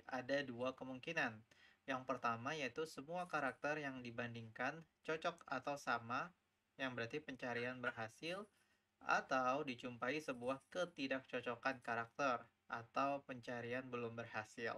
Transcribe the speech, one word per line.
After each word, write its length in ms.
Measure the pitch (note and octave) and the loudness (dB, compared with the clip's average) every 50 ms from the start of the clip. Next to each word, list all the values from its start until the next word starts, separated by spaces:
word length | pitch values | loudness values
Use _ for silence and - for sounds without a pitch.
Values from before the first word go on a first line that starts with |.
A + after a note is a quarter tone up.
| - - | -8 -4
ada 320 | C3+ B2+ B2 B2 C#3 C#3+ C#3 | -4 -4 0 2 2 2 2
dua 260 | B2+ A#2+ A#2 B2 C3 C3 - | 0 -2 0 0 0 0 -2
kemungkinan. 580 | C3+ C3 C3 B2+ - E3 E3 D#3+ C#3+ A#2+ A2 A2 - _ - - - - - _ - - | -8 -8 -8 -8 -4 -2 0 2 2 2 0 -4 -14 _ -20 -20 -20 -20 -20 _ -4 -2
Yang 140 | C3+ B2+ B2+ - | -2 -2 2 0
pertama 480 | C3 B2 - A#2+ A#2 A2+ A#2 C#3 D#3 | 0 2 4 2 2 2 2 0 0
yaitu 320 | D#3 C#3 A#2+ - - A#2+ - | 2 0 0 0 0 -2 -2
semua 400 | - - C3+ D3 E3+ F3+ F3+ F3 | -2 -10 -8 -4 -2 -2 -2 0
karakter 540 | - D3+ C#3 B2+ B2 - - C#3+ D3+ D#3 | 0 2 2 2 0 0 0 0 2 2
yang 180 | C#3+ C#3 C3 B2+ | 0 -2 -4 -4
dibandingkan 880 | B2 A#2+ A#2 B2 A#2+ A#2 A#2 A#2 A#2 A2+ A2+ - B2 C3+ D3+ E3 D#3+ _ _ _ - | -8 -6 -4 -2 -2 -2 -2 -6 -8 -8 -4 0 0 0 0 -2 -10 _ _ _ -2
cocok 400 | - D#3 D#3+ D#3+ F3 E3+ - - - | 0 0 2 2 0 -2 -2 -4 -2
atau 240 | C#3 B2+ - C#3+ C#3+ | -2 0 0 0 -2
sama, 560 | C#3+ - C#3 A#2+ A#2 A2+ A2+ B2 C#3 E3 F3 - _ _ _ _ _ _ _ _ - | 0 2 2 2 2 2 0 0 0 0 -2 -8 _ _ _ _ _ _ _ _ -2
yang 160 | C3+ C3 B2 | -2 -2 0
berarti 240 | A#2 A#2 A#2 - - | 0 -2 -2 -2 -6
pencarian 640 | - - C3 A#2+ C3+ B2 A#2 A#2+ A#2+ B2+ B2+ B2+ | -6 -6 -8 -4 -2 0 0 0 0 -2 -2 0
berhasil, 640 | A#2+ B2 - A#2 A2 A2 - - D#3 E3 F3+ G3 G#3+ - _ _ _ _ _ _ _ _ _ - | -2 -2 -2 -2 -4 -6 -6 -6 -6 -4 -4 -4 -6 -10 _ _ _ _ _ _ _ _ _ -8
atau 640 | - - - G3+ - - C#3 C3 B2+ B2+ C3 D3 D3+ | 2 4 4 4 6 4 4 4 6 6 4 4 2
dijumpai 560 | C#3 B2 A#2 - B2+ B2 A#2 - B2 C#3+ D#3 | 0 -4 -4 -4 -8 -4 -2 0 0 0 0
sebuah 400 | D3+ - C3 A#2+ A#2+ B2+ C3+ C3+ - - | 0 -2 -4 -2 0 -2 -2 -2 -4 -6
ketidakcocokan 1120 | - F3+ F3 F3 - - C#3 B2+ C3 C3 B2+ - - B2 A#2+ B2 A#2+ A2+ - C3+ C3 A#2+ | 0 0 0 0 0 -2 0 2 2 0 0 -2 -4 -2 0 0 -2 0 0 0 0 0
karakter, 640 | - - A#2 A#2 A#2 A#2 - - C#3+ C3+ B2 A#2+ - - _ _ _ - | 0 0 0 0 0 -2 2 4 4 6 6 4 0 -6 _ _ _ -6
atau 560 | A#2+ A#2+ A#2 - - C3+ C#3 C#3 C#3+ C#3 - | -6 -6 -6 -2 2 4 4 4 2 0 -2
pencarian 600 | - C3 B2 A#2 - B2 A#2+ A#2+ A#2 A#2+ B2+ C3 B2+ | -6 -8 -8 -4 -4 -4 -4 -2 -2 -2 -2 -2 -2
belum 240 | B2 A#2+ A#2+ A2+ A#2 | -4 -2 -2 -2 -4
berhasil. 640 | A#2 A2+ A2+ - A2 G#2+ - - - A#2 A2+ A2 | -4 -6 -4 -2 -4 -4 -4 -6 -4 -2 -2 -2